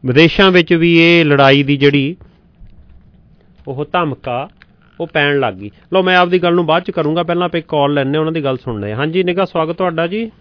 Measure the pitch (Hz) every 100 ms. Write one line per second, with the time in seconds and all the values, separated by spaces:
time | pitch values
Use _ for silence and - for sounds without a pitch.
0 | 131 127 165 - 196 180 165 170 170 170
1 | 170 170 156 143 139 139 139 143 143 143
2 | 135 175 - _ _ _ - - - -
3 | _ _ _ _ _ _ - 135 147 180
4 | 165 127 - 120 143 _ _ _ _ _
5 | 170 160 143 143 127 95 101 _ _ 185
6 | 185 180 180 180 175 175 165 160 185 185
7 | 151 160 165 175 175 170 160 151 143 143
8 | 135 147 156 165 139 127 131 110 101 107
9 | 147 170 180 175 180 170 160 170 185 165
10 | 170 202 226 _